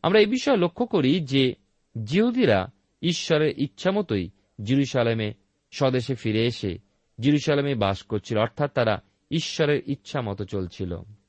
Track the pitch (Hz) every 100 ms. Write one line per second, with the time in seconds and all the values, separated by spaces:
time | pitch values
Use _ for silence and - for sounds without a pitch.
0 | 160 214 214 254 285 240 175 - 233 185
1 | 131 180 143 135 131 - _ _ _ 117
2 | 107 165 233 240 196 98 92 _ _ _
3 | 170 170 - 156 156 - 139 - 180 196
4 | 196 104 87 _ _ - 104 135 135 135
5 | 117 113 107 104 _ _ _ - 135 127
6 | 117 127 113 110 117 117 101 87 _ _
7 | _ - 127 147 151 143 143 131 98 98
8 | - 107 - 110 117 - 147 - 113 107
9 | _ _ _ 160 - - 147 147 - 139
10 | - 143 113 101 101 101 90 - 92 87
11 | 92 107